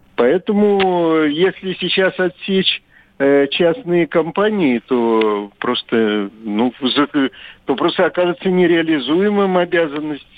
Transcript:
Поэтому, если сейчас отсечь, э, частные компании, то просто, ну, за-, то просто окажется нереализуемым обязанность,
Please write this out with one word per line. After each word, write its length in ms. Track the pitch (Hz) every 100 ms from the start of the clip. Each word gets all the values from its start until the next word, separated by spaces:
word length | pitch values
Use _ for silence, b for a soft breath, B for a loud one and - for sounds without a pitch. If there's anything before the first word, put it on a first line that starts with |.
| _ -
Поэтому, 1080 | 240 175 180 208 208 196 190 180 165 160
если 500 | 151 147 185 170 190 170
сейчас 400 | 175 - 190 -
отсечь, 640 | 180 - - 190 - - b b b -
э, 280 | 139 139 139
частные 560 | - 170 165 170 175 165
компании, 720 | 175 160 180 208 214 156 117 -
то 640 | 123 117 113 110 104 101 -
просто, 720 | 113 120 - 117 110 104 101 107
ну, 300 | 113 104 123 -
за-, 500 | 127 117 143 147 135 B B B -
то 80 |
просто 320 | 135 160 - 170
окажется 420 | 180 185 175 190
нереализуемым 1080 | 180 175 170 160 156 123 165 208 202 196 185
обязанность, 640 | 175 175 165 147 151 143 -